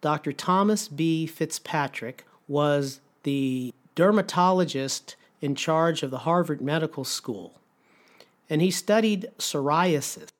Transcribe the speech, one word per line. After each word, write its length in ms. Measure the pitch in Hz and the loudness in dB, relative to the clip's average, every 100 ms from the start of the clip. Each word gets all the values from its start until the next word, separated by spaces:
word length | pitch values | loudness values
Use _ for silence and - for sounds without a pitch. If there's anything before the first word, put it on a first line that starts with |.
Doctor 320 | 151 151 151 | 0 -2 -2
Thomas 560 | 139 - 185 202 214 - | -6 0 2 4 2 -2
B. 380 | 143 165 160 160 | -2 0 0 -4
Fitzpatrick 960 | - 160 - - 160 139 - 113 131 - _ _ | -4 -6 -6 -6 -4 -4 -6 -12 -14 -20 _ _
was 540 | 143 147 143 139 135 _ _ | 0 2 2 -2 -8 _ _
the 500 | - 139 135 127 127 - _ | -4 -2 -2 -2 -6 -12 _
dermatologist 1200 | - 180 214 202 - 180 185 170 135 135 - - - _ _ | 2 4 4 2 2 4 4 2 -2 -4 -6 -10 -20 _ _
in 120 | 143 | -4
charge 480 | 139 - 160 165 165 | -4 0 2 2 0
of 80 | 139 | -4
the 80 | 127 | -4
Harvard 440 | - 170 170 143 | 0 2 2 -2
Medical 420 | 135 156 160 160 | -2 -2 -2 -6
School, 480 | 131 - - 104 87 _ _ _ _ _ _ _ - _ _ | -8 -8 -6 -10 -10 _ _ _ _ _ _ _ -20 _ _
and 140 | 156 | 2
he 80 | 180 | 2
studied 600 | 180 - 214 220 202 - _ | 0 2 4 4 0 -4 _
psoriasis 920 | - 151 139 156 180 151 - - - _ | -6 -2 2 2 4 2 -2 -10 -16 _